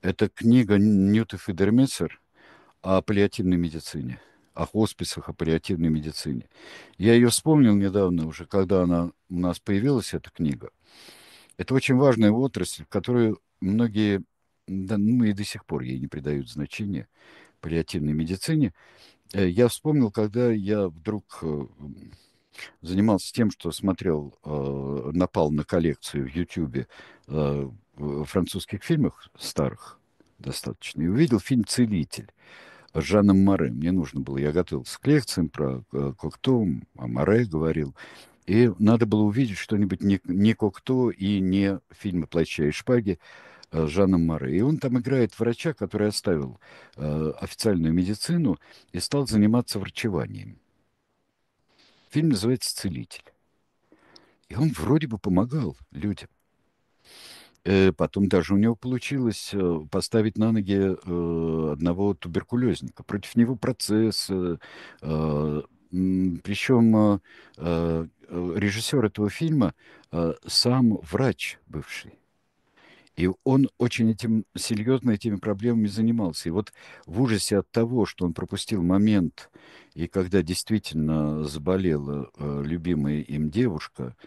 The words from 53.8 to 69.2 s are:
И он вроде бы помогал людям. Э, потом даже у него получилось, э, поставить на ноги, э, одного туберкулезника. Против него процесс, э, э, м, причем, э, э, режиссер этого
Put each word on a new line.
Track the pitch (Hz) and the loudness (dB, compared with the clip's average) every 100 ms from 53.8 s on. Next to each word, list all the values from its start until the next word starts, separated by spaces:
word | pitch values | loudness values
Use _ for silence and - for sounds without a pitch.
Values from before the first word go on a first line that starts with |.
| _ _ _ - _ _ _ | _ _ _ -20 _ _ _
И | 101 | 0
он | 156 | 0
вроде | 123 - 151 147 | 0 2 2 0
бы | 110 | -6
помогал | 101 90 120 151 104 65 - | 0 2 2 -2 -4 -6 -16
людям. | 71 98 98 - _ _ _ _ _ _ _ _ - - - - _ - | -6 -6 -6 -10 _ _ _ _ _ _ _ _ -20 -20 -20 -20 _ 2
Э, | 98 95 | 6 6
потом | 85 78 - 98 | 4 -2 0 2
даже | 95 82 | 2 2
у | 98 | 2
него | 113 117 | 2 0
получилось, | 127 127 - 139 120 101 - | -4 -6 -4 -2 -2 -4 -6
э, | 101 90 82 76 | -2 0 0 -2
поставить | 95 - 113 107 107 | -4 0 2 2 0
на | 110 | 0
ноги, | 110 98 98 | 0 0 2
э, | 98 92 90 87 85 82 82 80 78 | 2 -2 -4 -4 -2 -2 -2 -2 -2
одного | 71 85 87 101 | -2 -2 0 0
туберкулезника. | 98 90 85 - 120 123 87 64 - | -2 -4 -6 -4 -2 0 -2 -6 -16
Против | - 104 - 120 | -8 -8 -4 0
него | 117 127 | 2 0
процесс, | - 123 - 107 110 101 - | -4 -6 -2 0 2 -2 -4
э, | 95 90 82 - - - - | -4 -2 -6 -10 -20 -20 -14
э, | 76 78 78 73 76 73 - _ _ | -4 -2 0 0 -2 -4 -8 _ _
м, | 90 92 95 92 85 | -2 0 2 0 -2
причем, | - 101 - 127 113 110 | -6 -6 2 4 6 6
э, | 107 98 _ - - - | 4 2 _ -20 -20 -8
э, | 82 85 85 82 82 _ - 87 90 87 | -2 0 0 -2 -4 _ -12 -8 -6 -2
режиссер | 101 101 - 143 107 | -2 -2 -2 0 0
этого | - | 0